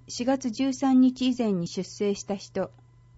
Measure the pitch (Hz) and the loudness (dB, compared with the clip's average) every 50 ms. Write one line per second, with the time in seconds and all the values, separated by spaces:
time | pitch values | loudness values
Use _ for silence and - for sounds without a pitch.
0 | - - - - 233 262 269 262 262 240 214 - 269 269 262 - 277 262 262 254 | -12 -14 -8 -4 0 0 0 0 -2 -6 -2 -2 -2 -2 0 0 2 4 6 6
1 | 254 254 254 - 254 254 240 247 233 214 190 175 170 - - 190 180 - - - | 6 6 4 2 0 0 0 0 0 0 0 0 -2 -4 -6 -8 -8 -8 -6 -2
2 | 208 202 202 - - - 196 190 - - - 190 180 - - - _ _ _ - | -2 -2 -2 -2 -4 -8 -8 -8 -8 -8 -6 -6 -6 -6 -10 -20 _ _ _ -20
3 | _ _ _ | _ _ _